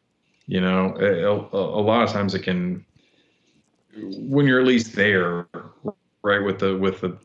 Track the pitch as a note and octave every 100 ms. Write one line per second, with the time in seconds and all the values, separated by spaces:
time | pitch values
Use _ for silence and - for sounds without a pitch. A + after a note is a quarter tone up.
0 | _ _ _ _ - F#2+ F#2 F#2+ F#2+ -
1 | G2+ F2 G2+ G2+ - G2+ F2+ G#2 G#2 A#2
2 | G#2 G#2 G2 F#2+ F#2 F2+ F2+ F2 - _
3 | _ _ _ _ _ _ _ _ _ G#2+
4 | F#2+ G#2 A#2+ C#3 C#3 B2+ B2+ A#2+ A2 G#2
5 | G#2 F#2+ F2 F2 - - - - G#2 -
6 | _ _ G#2 G2+ G2 F#2+ G2 F#2 F#2+ -
7 | F#2 E2+